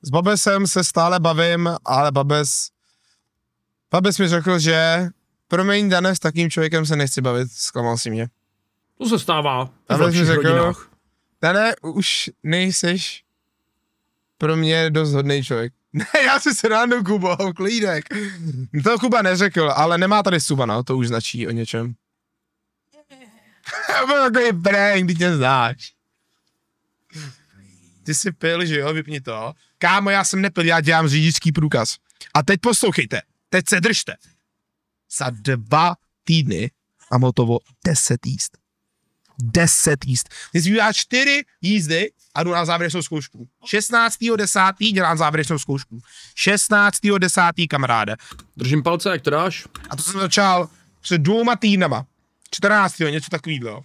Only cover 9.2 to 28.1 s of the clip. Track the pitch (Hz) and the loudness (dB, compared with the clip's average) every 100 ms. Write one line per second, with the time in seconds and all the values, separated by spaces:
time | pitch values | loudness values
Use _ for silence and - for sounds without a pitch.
9.2 | - 156 147 127 131 _ _ 147 170 170 | 0 0 0 -2 -6 _ _ 0 2 2
10.2 | 160 160 151 170 170 175 - _ _ _ | 2 2 2 2 0 -2 -14 _ _ _
11.2 | _ _ 160 190 226 220 156 185 185 - | _ _ 0 2 0 -2 -6 -4 -2 -2
12.2 | - - 151 170 185 180 175 180 - - | -6 -10 -4 0 0 0 -2 -2 -6 -12
13.2 | _ _ _ _ _ _ _ _ _ _ | _ _ _ _ _ _ _ _ _ _
14.2 | _ _ 156 160 160 160 160 156 156 139 | _ _ -2 0 0 0 0 0 0 0
15.2 | 139 143 131 120 117 _ _ 151 208 - | 0 -2 -2 -4 -6 _ _ -8 -2 0
16.2 | 262 277 302 220 226 214 240 240 185 208 | 2 2 0 0 0 2 2 0 0 0
17.2 | 180 170 196 175 190 233 208 156 - 208 | 0 -2 -4 -4 -4 -2 -2 -4 -6 -8
18.2 | 208 185 165 127 127 151 143 233 240 233 | -8 -8 -8 -8 -6 -2 0 0 2 2
19.2 | 190 185 196 170 156 135 160 170 185 208 | 2 2 0 2 0 2 2 2 2 2
20.2 | 196 170 - 139 120 107 123 131 117 117 | 2 0 0 -2 0 -2 -2 -2 0 -2
21.2 | - 123 104 117 113 117 117 117 _ _ | -6 -8 -6 -6 -4 -6 -6 -10 _ _
22.2 | _ _ _ _ _ _ _ 294 302 262 | _ _ _ _ _ _ _ _ _ -20
23.2 | 240 220 _ _ - - - - 262 285 | -20 _ _ _ -14 -10 -4 -2 0 2
24.2 | 262 233 240 180 180 202 202 196 180 165 | 2 2 2 2 2 4 4 2 0 0
25.2 | 180 160 127 131 120 123 - _ _ _ | 0 2 2 2 2 -2 -16 _ _ _
26.2 | _ _ _ _ _ _ _ _ _ 160 | _ _ _ _ _ _ _ _ _ -18
27.2 | 147 - _ 98 98 _ _ _ - | -18 -20 _ _ -20 _ _ _ -4